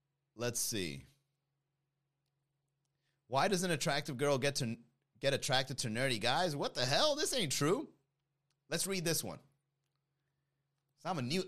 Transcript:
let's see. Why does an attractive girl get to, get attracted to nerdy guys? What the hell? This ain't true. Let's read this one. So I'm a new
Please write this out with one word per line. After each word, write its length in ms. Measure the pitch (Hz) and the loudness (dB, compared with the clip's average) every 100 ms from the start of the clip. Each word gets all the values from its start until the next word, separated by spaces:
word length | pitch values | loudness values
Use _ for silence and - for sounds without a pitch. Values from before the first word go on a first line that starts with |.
| _ _ _ - | _ _ _ -6
let's 240 | 120 - | -4 -2
see. 440 | - 107 85 69 69 _ _ _ _ _ _ _ _ _ _ _ _ _ _ _ _ _ _ _ _ _ _ | -2 -2 -4 -6 -12 _ _ _ _ _ _ _ _ _ _ _ _ _ _ _ _ _ _ _ _ _ _
Why 200 | 127 185 | 2 4
does 140 | 185 | 2
an 80 | 180 | 2
attractive 480 | 156 165 143 156 127 | 0 2 0 -2 -2
girl 200 | 147 135 | 2 2
get 180 | 139 139 | 2 0
to, 200 | 117 113 - _ _ _ | -2 -4 -10 _ _ _
get 140 | 139 | -2
attracted 440 | 131 - 131 135 131 | 0 2 2 0 -4
to 100 | 120 | -4
nerdy 320 | 110 135 117 | -2 0 2
guys? 340 | 113 147 180 | 2 2 0
What 200 | 143 214 | -2 -4
the 100 | - | -2
hell? 320 | 123 156 302 285 | 0 4 2 2
This 180 | - | 0
ain't 180 | 269 160 | 0 0
true. 360 | - 147 240 320 - _ _ _ _ _ _ _ | 2 2 2 -2 -12 _ _ _ _ _ _ _
Let's 180 | 165 180 | -4 -2
read 180 | 190 | -2
this 200 | 165 156 | 0 -2
one. 140 | 107 71 - _ _ _ _ _ _ _ _ _ _ _ _ _ _ _ | -2 -10 -16 _ _ _ _ _ _ _ _ _ _ _ _ _ _ _
So 60 | 160 | -6
I'm 100 | 175 | -2
a 40 | |
new 200 | 120 180 | 0 -2